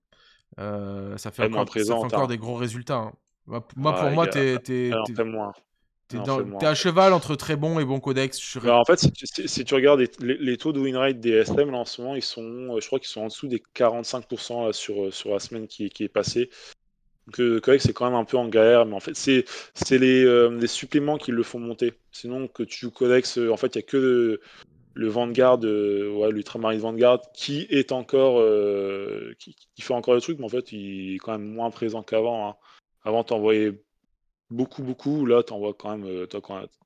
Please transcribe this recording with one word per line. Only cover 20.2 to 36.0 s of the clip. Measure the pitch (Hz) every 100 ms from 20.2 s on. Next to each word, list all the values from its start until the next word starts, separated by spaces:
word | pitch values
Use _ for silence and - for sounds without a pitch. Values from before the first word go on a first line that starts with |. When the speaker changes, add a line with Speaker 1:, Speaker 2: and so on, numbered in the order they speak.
Speaker 2:
euh, | 131 120 117 117
les | 117
suppléments | - 131 151 143 151
qui | -
le | 117
font | 117 123
monter. | 117 113 120 - _
Sinon, | - 117 127 131
que | -
tu | 113 -
joues | 123
codex, | - 123 127 127 -
euh, | 117
en | 110
fait, | 131 117
il |
y |
a | -
que | 139
le, | 131 123 117 107 - - - _ _
le | - 110
Vanguard, | 110 120 117 127 127
euh, | 113 104 104 101 104
ouais, | 104 107
l'Ultramarine | 107 107 113 110 110
Vanguard, | 110 113 123 123 -
qui | - - 143 196
est | 143 131
encore, | 131 117 135 135 123
euh, | 110 104 104 101 98 98 98 107 - 117
qui, | - - _ -
qui |
fait | - 123
encore | 117
le | 123
truc, | 120 156
mais | 117
en |
fait, | 123 -
il | 107 98 95 95 95
est |
quand | 110
même | 107 104
moins | 110 117
présent | - 113 110
qu'avant, | 107 110 113 113 104
hein. | 104 _ _ _ _
Avant, | - 113
t'en | 113 117
voyais | 107 110 107 101 _ _ _ _ _ _ -
beaucoup, | 117 131 -
beaucoup. | 131 127 143 151 127
Là, | 120
t'en | 117 107
vois | 104
quand | 101 107
même, | 107